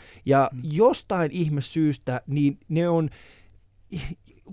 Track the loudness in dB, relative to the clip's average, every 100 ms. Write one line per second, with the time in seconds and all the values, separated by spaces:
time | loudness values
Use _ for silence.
0 | -20 -12 0 2 2 -2 -6 2 4 2
1 | -4 -2 -2 0 -2 -2 -2 0 0 0
2 | -4 -6 -4 0 0 0 -4 -2 2 2
3 | 0 -6 -20 -20 -20 -20 _ _ -14 -10
4 | -10 -12 _ -20 -20